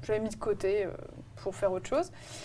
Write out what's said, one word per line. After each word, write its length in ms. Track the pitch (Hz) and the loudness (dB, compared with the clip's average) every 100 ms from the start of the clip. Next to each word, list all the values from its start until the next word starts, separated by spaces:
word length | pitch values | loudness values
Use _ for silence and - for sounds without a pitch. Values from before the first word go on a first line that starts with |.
j'avais 160 | - 214 | 0 0
mis 80 | 220 | 0
de 60 | - | -2
côté, 480 | 214 196 190 208 185 | 0 2 4 4 2
euh, 40 | - - - - - | -2 -10 -12 -14 -6
pour 180 | 190 | -6
faire 160 | - 196 | 2 2
autre 140 | 185 - | 2 2
chose. 220 | 277 359 - - - | 2 2 -4 -14 -12